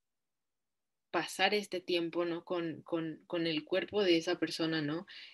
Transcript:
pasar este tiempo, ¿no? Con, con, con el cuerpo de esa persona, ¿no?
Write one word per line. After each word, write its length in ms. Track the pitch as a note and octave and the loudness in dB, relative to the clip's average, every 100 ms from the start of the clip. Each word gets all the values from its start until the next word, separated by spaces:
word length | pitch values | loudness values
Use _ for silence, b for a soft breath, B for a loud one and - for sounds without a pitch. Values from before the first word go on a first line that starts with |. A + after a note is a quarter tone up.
| _ _ _ _ _ _ _ _ _ _ _ | _ _ _ _ _ _ _ _ _ _ _
pasar 440 | F3+ D#3+ - G3 | -2 -2 2 2
este 260 | G#3 G3+ F3+ | 2 0 -4
tiempo, 460 | - F3 E3+ E3 F3 | 0 0 0 0 0
¿no? 180 | E3 | -2
Con, 380 | E3+ F3+ E3+ D3+ | -2 -2 -2 -6
con, 400 | - E3+ D#3+ D#3 - | -4 -4 -4 -8 -6
con 200 | F3 E3 | -2 0
el 160 | D3+ | -2
cuerpo 400 | D3+ F#3 F3+ G3+ | 0 -2 0 2
de 140 | G3 E3 | 6 4
esa 220 | E3 F3 | 4 0
persona, 420 | D#3+ - D#3+ D#3+ | 0 0 0 0
¿no? 260 | D3 D#3+ F#3+ B B | 0 -2 -6 B B